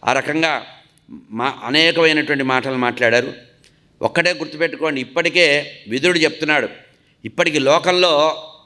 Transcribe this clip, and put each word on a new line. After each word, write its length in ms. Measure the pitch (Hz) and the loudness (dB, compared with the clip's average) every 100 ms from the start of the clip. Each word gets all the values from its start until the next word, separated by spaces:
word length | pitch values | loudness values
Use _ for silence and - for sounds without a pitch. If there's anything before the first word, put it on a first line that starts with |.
| - | 0
ఆ 80 | |
రకంగా 500 | 131 131 151 160 139 - - _ _ _ 73 - | 0 0 -2 0 -2 -6 -20 _ _ _ -20 -14
మా-, 320 | 110 127 135 | -6 -6 -6
అనేకమైనటువంటి 800 | 110 143 165 165 160 156 143 143 | -2 2 2 4 2 2 0 -2
మాటలు 320 | 131 131 135 127 | 0 -2 -2 -2
మాట్లాడారు. 580 | 123 123 123 117 131 - - _ _ _ _ _ | -2 0 2 2 0 -8 -20 _ _ _ _ _
ఒక్కటే 320 | 113 170 170 | -4 0 -2
గుర్తుపెట్టుకోండి, 680 | 170 151 151 165 - 156 139 | -2 -8 -4 -4 -2 -4 -4
ఇప్పటికే 720 | 123 - 170 170 165 143 143 - - | -6 -2 0 4 4 2 -2 -14 -8
విదురుడు 300 | 120 160 175 | -2 0 2
చెప్తున్నాడు, 520 | 156 - 151 151 110 - - _ _ _ - | 0 0 0 0 0 -8 -20 _ _ _ -14
ఇప్పటికి 340 | - 165 151 | -2 0 2
లోకంలో 840 | 135 160 170 180 180 147 156 156 - - | 2 2 2 2 4 4 2 0 -10 -20